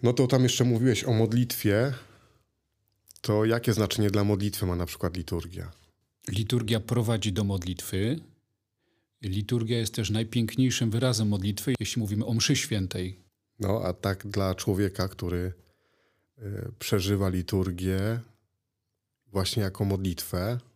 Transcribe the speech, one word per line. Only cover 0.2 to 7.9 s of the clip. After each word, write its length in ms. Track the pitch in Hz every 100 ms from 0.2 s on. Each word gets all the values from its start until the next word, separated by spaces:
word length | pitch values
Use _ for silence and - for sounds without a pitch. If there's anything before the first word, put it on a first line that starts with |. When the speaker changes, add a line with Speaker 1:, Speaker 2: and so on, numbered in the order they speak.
| 127
Speaker 1:
tam 160 | 131
jeszcze 220 | 127 -
mówiłeś 400 | 123 113 127 107
o 80 | -
modlitwie. 800 | 110 110 117 123 - 104 101 135 127 - - _ _ _ _ _ _ _ _ _ -
To 240 | - 107
jakie 280 | 110 117 120
znaczenie 380 | 107 101 - 104
dla 140 | 104
modlitwy 420 | 101 98 101 - 92
ma 100 | 87
na 100 | 85
przykład 300 | - 87 87
liturgia? 540 | - 85 85 90 85 - _ _ _ _ -
Speaker 2:
Liturgia 520 | 98 107 120 110 113
prowadzi 520 | - 120 113 113 107
do 120 | 95
modlitwy. 760 | 101 98 92 87 -